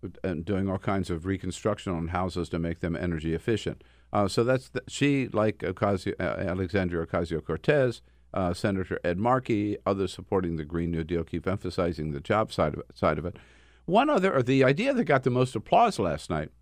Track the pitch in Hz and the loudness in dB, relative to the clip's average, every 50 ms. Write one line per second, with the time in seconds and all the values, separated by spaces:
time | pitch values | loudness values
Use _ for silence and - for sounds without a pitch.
0 | - 95 - - - 95 87 76 80 87 104 92 95 98 92 95 - - 98 98 | -14 -14 -10 -8 -6 -4 -4 -4 -4 -2 -2 -2 0 -2 -2 -2 -2 -2 -2 -2
1 | 90 - 87 82 80 95 98 90 - 92 87 - - 110 101 - - 101 90 82 | -2 -2 -4 -4 -2 -4 -4 -4 -4 -6 -8 -4 -2 -2 -2 -2 -4 -4 -4 -4
2 | 85 82 90 90 92 92 - 90 85 80 - 87 82 85 85 - - 87 85 - | -4 -4 -2 -2 -2 -2 -2 -4 -4 -4 -4 -2 -2 -2 -4 -4 -4 -4 -2 -2
3 | - 87 85 78 76 80 80 80 - - 113 104 - - - - - - - - | -2 -2 -2 -2 -2 -2 -2 -2 0 -2 -2 -2 -2 -4 -8 -8 -12 -20 -20 -20
4 | - - - 104 104 95 - - 117 120 131 127 - - - - - - - - | -12 -4 0 0 0 2 2 2 2 2 2 0 -2 -6 -8 -8 -8 -8 -4 0
5 | 143 143 143 139 127 - - 107 107 110 104 - - 87 95 - 110 101 101 92 | 2 2 2 2 0 0 0 2 2 2 0 -2 -4 -6 -2 0 0 2 2 0
6 | - 98 - - 92 80 52 90 98 92 87 95 95 87 - 101 92 87 87 85 | -2 -4 -4 -2 -2 -2 -2 -2 -2 -2 -2 -2 -2 0 0 0 0 0 0 -2
7 | 82 - - 87 85 80 85 78 - - 80 78 - - 151 147 131 127 113 - | -2 -2 -2 -2 -2 -2 -4 -4 -4 -4 -6 -2 0 2 2 4 2 0 -2 -6
8 | - - _ _ _ - - 98 95 87 90 - - 107 98 95 92 - 87 - | -12 -20 _ _ _ -8 -4 -2 -2 -2 -2 -2 -2 -2 0 -2 -2 -4 -6 -4
9 | - 87 87 90 107 120 127 131 123 - 120 104 104 104 101 - - - 101 98 | -2 -2 -2 0 2 2 2 2 2 0 0 0 0 -2 -4 -2 -2 0 0 0
10 | 98 90 - - 92 - 104 95 92 85 85 78 76 76 85 85 85 85 85 80 | 0 -2 -4 -8 -4 0 0 0 2 0 -2 -2 -4 -4 -2 -2 -2 0 -2 -2
11 | 82 78 87 85 80 - - 85 - 95 92 101 - 92 - - 90 85 85 78 | -2 -2 -2 -2 -2 -2 -4 -4 -2 -2 -2 -2 -4 -4 -2 0 0 0 0 -2
12 | 76 78 73 71 73 - 107 107 110 110 - - 85 78 73 - - - - - | -4 -4 -4 -4 -2 0 2 2 0 0 0 0 0 0 0 -4 -8 -12 -6 0
13 | - 85 78 78 76 87 - - - - - - - - - _ _ - 170 214 | 0 2 2 0 -2 -6 -8 -10 -16 -20 -20 -20 -20 -20 -20 _ _ 0 2 4
14 | 269 302 302 208 185 190 - 135 123 113 135 135 131 127 139 156 220 277 277 247 | 4 4 4 4 4 4 4 2 2 4 4 6 6 6 6 4 2 2 2 2
15 | 247 - 147 131 - 135 120 123 127 127 - 120 - - - 175 240 226 185 - | 2 2 2 2 2 2 2 2 2 2 0 -4 0 2 4 6 6 4 2 0
16 | 104 87 73 71 - - 82 78 78 80 - _ | 0 0 -2 -2 -4 -4 -4 -4 -4 -6 -8 _